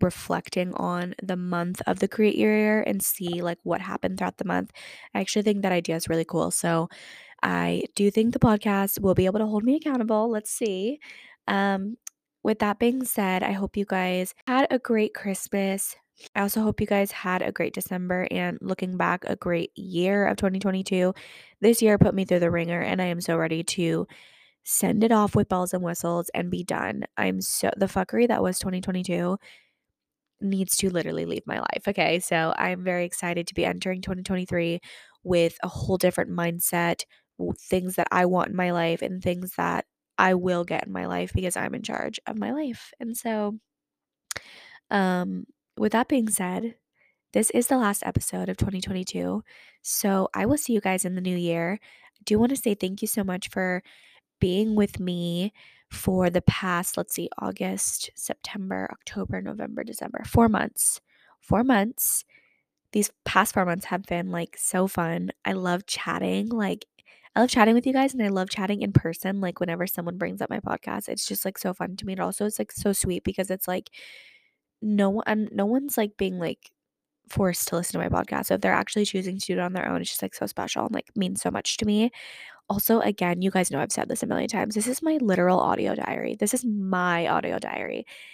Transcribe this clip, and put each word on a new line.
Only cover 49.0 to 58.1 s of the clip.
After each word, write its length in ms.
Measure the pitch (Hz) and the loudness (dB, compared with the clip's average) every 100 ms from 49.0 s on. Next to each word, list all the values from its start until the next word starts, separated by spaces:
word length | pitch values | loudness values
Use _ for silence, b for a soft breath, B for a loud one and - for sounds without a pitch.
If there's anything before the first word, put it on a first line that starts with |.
| 185 180 175 202 - B B B | -4 -4 -2 -4 -6 B B B
So 460 | - - 202 196 190 | -6 -2 2 2 2
I 120 | - 196 | 0 2
will 120 | 294 | 2
see 140 | - | 2
you 80 | 226 | 0
guys 240 | 196 185 | 2 0
in 120 | 185 185 | 0 -2
the 40 | |
new 160 | 185 180 | -2 0
year. 440 | 175 165 170 202 | 0 0 0 -4
I 380 | - - - _ | -8 -20 -20 _
do 140 | - 208 | 0 4
wanna 160 | 240 | 4
say 200 | 269 - | 2 0
thank 280 | 202 185 196 | 0 -2 -2
you 60 | 214 | -4
so 160 | - | -2
much 240 | 190 180 - | -2 -2 -4
for 340 | - 185 180 - B B B _ - | -2 -2 -2 -6 B B B _ -2
being 360 | 190 185 220 | 0 2 2
with 240 | 214 202 - | 2 2 0
me 540 | 180 175 175 170 196 - B B B | -4 -2 -2 -2 -4 -6 B B B
for 400 | - - 185 180 | -8 0 2 2
the 140 | 175 | 4
past, 540 | - - 190 175 185 - | 4 2 2 -2 -2 -4
let's 180 | - | -4
see, 140 | - 170 - | -6 -6 -6
August, 720 | - 190 185 190 - - - | -8 -4 -4 -2 -2 -4 -6